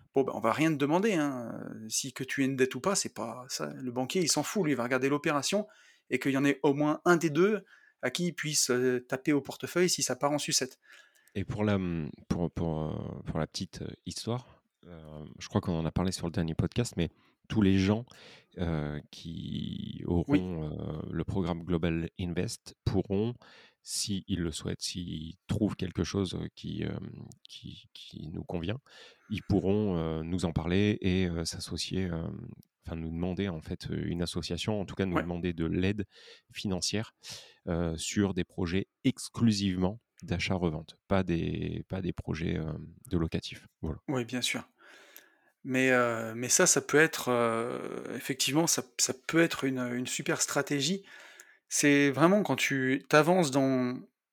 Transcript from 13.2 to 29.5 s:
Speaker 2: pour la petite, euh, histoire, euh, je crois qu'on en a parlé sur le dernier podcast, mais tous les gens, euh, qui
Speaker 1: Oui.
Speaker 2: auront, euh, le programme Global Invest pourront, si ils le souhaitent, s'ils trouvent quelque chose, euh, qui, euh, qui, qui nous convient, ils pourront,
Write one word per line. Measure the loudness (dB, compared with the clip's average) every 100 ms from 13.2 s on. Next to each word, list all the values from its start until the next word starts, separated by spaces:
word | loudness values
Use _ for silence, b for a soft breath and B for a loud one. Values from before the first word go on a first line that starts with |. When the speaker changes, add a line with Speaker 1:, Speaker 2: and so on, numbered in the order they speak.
| -6
Speaker 2:
pour | -4
la | -4
petite, | -4 -8 -8
euh, | -10 -10 -12
histoire, | -8 -6 -6 -8 -20 _ _ -20
euh, | -18 -14 -14 -14 -16
je | -2
crois | -2
qu'on | 0 0
en |
a | 0
parlé | 0 0
sur | -2 -4
le |
dernier | -2 -2
podcast, | 0 0 0 -2 0
mais | -2 b b b -4
tous | 4
les | 6 6
gens, | 6 2 -2 B B B B -4
euh, | -2 0 -2 -6 -10
qui | -14 -12 -10 -6 -6 -6 -6 -8 -6 2
Speaker 1:
Oui. | 2 4 2
Speaker 2:
auront, | 2 -4 -4
euh, | -6 -6 -6 -4
le | -4
programme | -2 0 0 -2
Global | 0 0 2 0 -2 -4
Invest | -4 -2 -4 -6 -16 -6
pourront, | -2 0 0 0 -2 -4 B B B B
si | -10 -6 -4 -4 -2
ils | -2
le | -2
souhaitent, | -4 -6 -6
s'ils | -6 -6 -8 -8 -10 -12 -6
trouvent | 0 0 0
quelque | -6 -2
chose, | -2 0 -2
euh, | -4 -8
qui, | -10 -8 -6
euh, | -4 -6 -10 -14 -16 -18
qui, | -18 -16 -16 -16 -18
qui | -20 -16 -12 -10
nous | -10
convient, | -8 -6 -4 -6 _ B B B -10
ils | -8
pourront, | 2